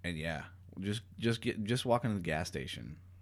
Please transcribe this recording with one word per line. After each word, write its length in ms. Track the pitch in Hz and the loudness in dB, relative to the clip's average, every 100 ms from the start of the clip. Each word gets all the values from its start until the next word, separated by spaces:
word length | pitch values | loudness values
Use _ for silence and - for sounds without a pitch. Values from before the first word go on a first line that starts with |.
and 140 | 87 80 | -4 0
yeah, 280 | 80 76 - - - - | 0 -2 -4 -12 -14 -4
just, 220 | 98 107 - - | 0 0 -4 0
just 240 | 113 113 | 2 2
get, 200 | 120 - | 0 0
just 200 | 104 123 | 2 2
walking 240 | 127 120 120 | 4 4 4
to 60 | 101 | 2
the 60 | |
gas 260 | 85 78 - | 2 2 2
station 480 | - 65 - 57 78 - - | -2 -4 -6 -8 -10 -14 -18